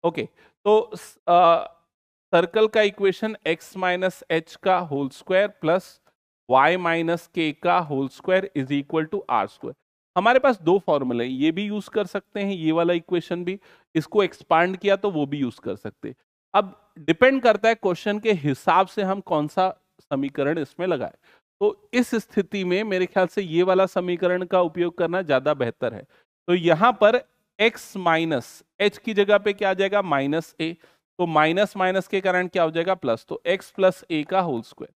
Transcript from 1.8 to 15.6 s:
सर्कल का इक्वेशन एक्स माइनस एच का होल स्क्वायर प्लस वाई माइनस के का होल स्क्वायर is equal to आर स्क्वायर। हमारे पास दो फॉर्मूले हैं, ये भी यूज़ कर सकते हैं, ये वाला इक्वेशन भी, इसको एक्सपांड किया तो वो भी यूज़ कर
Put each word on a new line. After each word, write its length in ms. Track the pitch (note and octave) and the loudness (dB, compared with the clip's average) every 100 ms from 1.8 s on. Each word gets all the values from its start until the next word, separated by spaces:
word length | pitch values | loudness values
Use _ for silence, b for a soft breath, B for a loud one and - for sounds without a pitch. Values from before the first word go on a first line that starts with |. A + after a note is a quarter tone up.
| _ _ _ _ _ E3+ | _ _ _ _ _ 2
सर्कल 320 | F3 A3 A3 | 2 2 2
का 140 | A3 | 4
इक्वेशन 560 | G#3 G3+ G3 F#3 A3 G#3+ D#3 | 0 2 -2 0 -6 -6 -6
एक्स 300 | E3+ - F#3+ | -6 -8 -4
माइनस 460 | F#3 F3+ F#3 - - | -2 -2 -4 -6 -4
एच 240 | E3 E3 - | -4 -4 -6
का 140 | G3 F#3 | 0 0
होल 320 | F3 C#3+ C#3 | -2 -6 -6
स्क्वायर 380 | - - F#3 G3+ | -10 -2 0 0
प्लस 540 | _ D#3 F3+ - _ _ _ _ _ - | _ -2 -2 -2 _ _ _ _ _ 2
वाई 280 | C3 D3 F#3 | 4 4 2
माइनस 500 | F3 E3 E3 E3+ - - | -2 -2 -2 -4 -6 -4
के 160 | D#3+ | -4
का 280 | D3 F3 F3+ | -2 0 0
होल 280 | D#3 C3+ C3+ | 0 -4 -4
स्क्वायर 440 | - - F#3 G3 D3+ | -6 0 0 0 -6
is 100 | C3 | -4
equal 400 | C#3+ C#3 D#3+ D#3 | -4 -2 -4 -2
to 80 | G3+ - | -6 -2
आर 180 | A#2+ G2+ | -2 -2
स्क्वायर। 280 | _ - C#3+ _ _ _ F3+ | _ -16 -16 _ _ _ 0
हमारे 220 | G#3 C4 | 2 4
पास 220 | - - | 2 0
दो 180 | D#3+ F#3+ | 2 2
फॉर्मूले 440 | - D3 B2+ A#2+ | 2 -2 0 -2
हैं, 80 | B2 | -4
ये 200 | C3 D3+ | 0 0
भी 140 | E3 G#3 | 0 -6
यूज़ 240 | G#3 - | -6 -6
कर 160 | A3 G3+ | -6 -4
सकते 340 | G3+ _ G#3 | -8 _ -8
हैं, 140 | G3 | -6
ये 180 | F#3+ D#3+ | -2 0
वाला 220 | D#3+ E3+ | 0 0
इक्वेशन 500 | F3 - F3 - F3 | -2 -2 -4 -4 -8
भी, 160 | F3+ G3 b b b D#3+ | -6 -10 b b b -6
इसको 280 | - G#3 | -2 0
एक्सपांड 540 | F#3 - - E3 F3 F#3+ | 0 -4 0 2 2 0
किया 180 | G3 G3 | -2 0
तो 160 | G#3 | 0
वो 140 | E3 C#3+ | -2 -4
भी 120 | D3 | -2
यूज़ 220 | B2+ | -4
कर 160 | - | -6